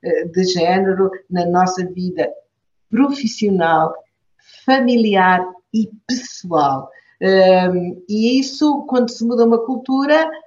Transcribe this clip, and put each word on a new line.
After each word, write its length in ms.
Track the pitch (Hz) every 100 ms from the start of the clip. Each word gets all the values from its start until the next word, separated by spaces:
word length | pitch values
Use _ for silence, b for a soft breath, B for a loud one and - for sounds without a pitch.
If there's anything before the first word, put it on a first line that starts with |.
eh, 220 | 165 160 170
de 180 | 185
género 680 | 185 180 170 190 190 190 190 - _
na 160 | 180 175
nossa 400 | 180 185 185 180
vida 440 | 180 180 160 143 - _ _ _ _ _
profissional, 1040 | 220 277 277 220 - 208 190 165 160 165 - _ _ _ _ _ - -
familiar 800 | 262 247 240 220 196 185 185 180 - _
e 160 | 220 214 - -
pessoal. 840 | 254 - - 180 160 143 131 135 b b b
Ehm, 800 | 185 190 185 185 185 180 175 - -
e 320 | 214 226 262
isso, 460 | 269 - 302 277 -
quando 220 | 254 233
se 140 | - 233
muda 200 | 233 233
uma 180 | 226
cultura 680 | 254 254 - 269 277 311 320 -